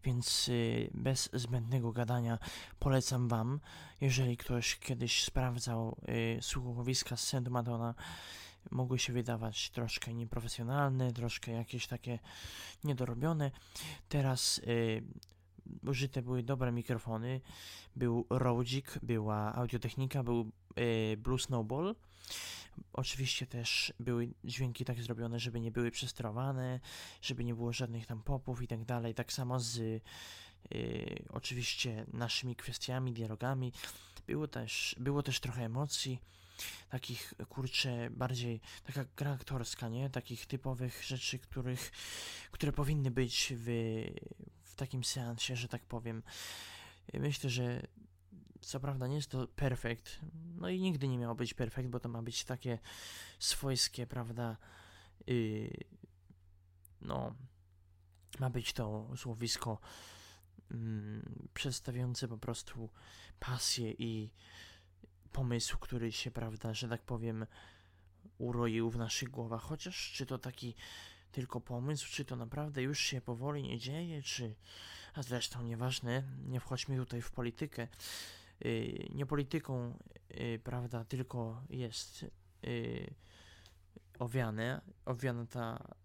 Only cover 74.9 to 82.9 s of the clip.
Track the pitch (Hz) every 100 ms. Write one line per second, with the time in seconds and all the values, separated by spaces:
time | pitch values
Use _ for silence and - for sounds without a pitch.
74.9 | - - - 123 123 - 123 117 113 127
75.9 | 127 120 123 135 131 135 127 - 131 -
76.9 | 131 123 120 113 - 120 - 156 - 120
77.9 | - - - - - - - - 113 113
78.9 | - - 135 139 147 135 160 - 131 120
79.9 | - - - - - 120 113 120 123 120
80.9 | 120 113 131 127 123 113 113 131 127 120
81.9 | - - - - - - - - 120 117